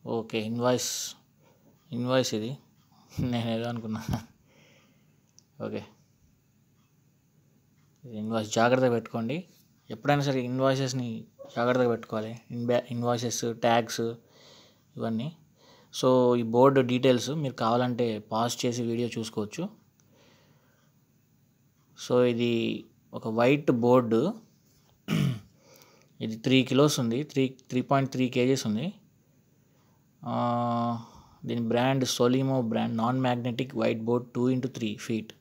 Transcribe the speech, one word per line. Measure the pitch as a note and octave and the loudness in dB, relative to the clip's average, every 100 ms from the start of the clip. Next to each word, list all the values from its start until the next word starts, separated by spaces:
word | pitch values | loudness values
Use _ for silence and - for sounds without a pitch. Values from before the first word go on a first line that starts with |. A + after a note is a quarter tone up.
ఓకే, | B2 A#2 A2 A#2 G#2+ | -4 -6 -4 -6 -4
ఇన్వాయిస్, | A#2 B2 B2 - - - - _ _ _ _ _ _ _ | -2 0 0 -2 -6 -10 -14 _ _ _ _ _ _ _
ఇన్వాయిస్ | A#2 B2 C3 B2 A2 | -6 0 0 0 -2
ఇది. | A2 C#3+ _ _ _ _ _ - B2 | -6 -10 _ _ _ _ _ -6 -2
నేనేదో | A#2+ A2+ A2+ A#2 | -2 -2 -4 -4
అనుకున్నా. | A#2 A2+ A2 - A2+ - _ _ _ _ _ _ _ _ _ _ _ _ _ A2 | -6 -6 -8 -4 -6 -8 _ _ _ _ _ _ _ _ _ _ _ _ _ -10
ఓకే, | G#2+ - _ _ _ _ _ _ _ _ _ _ _ _ _ _ _ _ _ _ _ _ _ | -8 -12 _ _ _ _ _ _ _ _ _ _ _ _ _ _ _ _ _ _ _ _ _
ఇది | B2+ G#2+ | -14 -8
ఇన్వాయిస్. | G#2+ A2+ G#2+ A2+ | -2 -2 0 2
జాగ్రత్తగా | A#2+ C3 C3 A#2 | 4 6 4 2
పెట్టుకోండి. | A2+ B2 A2+ D#3 - _ _ _ _ | -2 -6 -4 -6 -8 _ _ _ _
ఎప్పుడైనా | A2+ C#3 C#3+ C#3+ | -6 0 0 2
సరే | C3 B2 | -2 -2
ఇన్వాయిసెస్ని | B2+ C3+ C3+ C3 B2+ A#2+ A2+ - _ - - | 0 2 2 -2 -4 -6 -8 -12 _ -10 -2
జాగ్రత్తగా | A#2+ B2+ B2 | 0 2 2
పెట్టుకోవాలి. | A2+ - A2 A2 A#2 _ A#2+ | 0 -4 -8 -8 -12 _ -6
ఇన్బా-, | A#2+ A#2+ - A#2+ | 0 0 0 -4
ఇన్వాయిసెస్, | A#2+ A#2+ A#2+ - A#2+ A2 A#2+ | -2 -2 -2 -4 -6 -2 2
ట్యాగ్స్ | A#2 A2+ - A#2 A#2 _ _ - - - _ _ - | 2 2 -4 -6 -6 _ _ -20 -20 -20 _ _ -8
ఇవన్నీ. | A2+ A2+ C#3 - _ _ _ - _ | -4 -4 -6 -10 _ _ _ -20 _
So | - C3 B2+ B2 A#2+ | 0 4 6 6 4
ఈ | A2+ A#2+ | 2 6
బోర్డు | C3+ C3+ | 8 6
డీటెయిల్స్ | B2 B2 C3 B2 A#2+ D#3 | 2 2 4 4 0 -4
మీరు | C#3 - | -4 -2
కావాలంటే | A2+ A#2+ B2 A#2+ A#2+ G#2+ - | 0 2 0 0 -2 -2 -4
పాజ్ | A2 A#2+ - | -2 -2 -2
చేసి | B2+ A#2 A#2 | -4 -2 -4
వీడియో | A#2 A#2+ A2+ | -2 -4 -6
చూసుకోవచ్చు. | A2 - G#2 - F#3+ - _ _ _ _ _ _ _ _ _ _ _ _ _ _ _ _ _ _ _ _ _ - | -6 -6 -6 -6 -10 -10 _ _ _ _ _ _ _ _ _ _ _ _ _ _ _ _ _ _ _ _ _ -18
So | - B2 B2 | 0 4 4
ఇది | A#2 A#2+ A#2 A2+ A2+ - _ _ A2+ | 2 2 2 0 -4 -10 _ _ -8
ఒక | A2+ A2 | -4 2
వైట్ | B2 D3 D3+ B2 A#2+ | 4 4 2 2 6
బోర్డు. | B2+ A#2 A2+ D#3+ A#3 _ _ _ _ _ _ - D#3 C#3 A#2 - _ _ - - _ _ _ | 4 6 2 2 -4 _ _ _ _ _ _ -4 0 0 -2 -12 _ _ -20 -20 _ _ _
ఇది | A2+ A2 | -10 -4
త్రీ | B2+ C3 B2 | 2 4 4
కిలోస్ | B2+ D3 D3 | 4 4 2
ఉంది, | A#2 A#2+ D3+ | -2 -2 -2
త్రీ, | C3+ C3 - _ | -2 -2 -4 _
త్రీ | B2+ B2+ | -4 0
పాయింట్ | C#3 C3+ | 0 0
త్రీ | B2+ B2+ B2 | -2 0 2
కేజీస్ | B2 C3+ A2+ | 2 0 0
ఉంది. | G#2+ E3 - _ _ _ _ _ _ _ _ _ _ _ _ | -4 -4 -10 _ _ _ _ _ _ _ _ _ _ _ _
ఆ, | A#2+ A#2+ A#2+ A#2+ A#2+ A#2+ A#2 A#2 A#2 - - _ A#2+ | -8 -4 -2 -2 -2 -2 -2 -4 -10 -20 -20 _ -6
దీని | A#2 A2+ | -4 0
బ్రాండ్ | A#2 B2+ C#3 B2+ | 2 2 2 0
Solimo | - B2 C3 C3+ C3+ A2+ | 2 2 4 2 0 0
బ్రాండ్, | A2+ A2+ A#2 | -2 -2 -2
non-magnetic | A#2 C3 B2+ B2 B2 A#2 B2+ A#2 | 0 0 0 -2 -4 -4 -6 -2
white | A2+ A2+ A2+ | -2 0 0
board, | B2 B2 | -2 -2
two | B2+ B2 | -2 0
into | B2+ B2 A#2+ | 0 -2 -4
three | A2 - | -6 -6
feet. | - A2+ G#2+ - | -4 -6 -6 -18